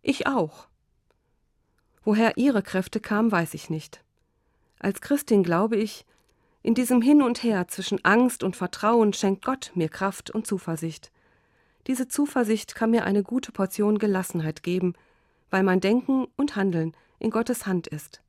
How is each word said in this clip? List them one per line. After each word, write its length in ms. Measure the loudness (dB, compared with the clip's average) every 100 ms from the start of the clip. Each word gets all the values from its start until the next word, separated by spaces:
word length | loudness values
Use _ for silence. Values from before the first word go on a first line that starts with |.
Ich 260 | -2 -2 0
auch.“ 400 | 0 -2 -6 -20 _ _ _ _ _ _ _ _ _ _ _ _ _
Woher 320 | 0 4 2 4
ihre 280 | 2 2
Kräfte 360 | 0 -4 -2 -8
kamen, 320 | -4 0 2
weiß 220 | 0 -2
ich 160 | -6 -8
nicht. 340 | -8 -8 -20 _ _ _ _ _ _ _ _
Als 220 | -6 -6
Christin 420 | -2 -4 2 2
glaube 320 | 4 2 0 0
ich, 300 | -2 -8 _ _ _ _ _ _
in 100 | -2
diesem 280 | 0 2 4
Hin 200 | 6 6
und 220 | 6 2
Her 240 | 0 0 -2
zwischen 360 | -6 -4 0
Angst 400 | 4 4 4 0
und 120 | -4 -4
Vertrauen 580 | -6 -2 2 4 4
schenkt 320 | 2 0 0 -4
Gott 260 | -6 -6 -4
mir 120 | -4
Kraft 440 | -2 -6 -6 -8
und 160 | -8 -4
Zuversicht. 640 | -6 -4 -6 -6 -10 -20 _ _ _ _ _ _ _ -6
Diese 220 | -4 -2
Zuversicht 680 | -2 0 0 0 0 -4 -2
kann 160 | 2
mir 140 | 2 2
eine 160 | 0
gute 280 | 0 -4 -6
Portion 480 | -4 -4 0 0 2
Gelassenheit 640 | 0 0 -2 -4 -4 -6
geben, 320 | -4 -2 -2 -4 _ _ _ _ _
weil 100 | 0
mein 160 | 2 2
Denken 480 | 4 2 2 -2 -2 -4
und 180 | -4 0
Handeln 400 | 0 0 -2 -8 _ _
in 100 | -2
Gottes 380 | -2 -2 -4 -2
Hand 180 | -2 -4
ist. 360 | -12 -12 -20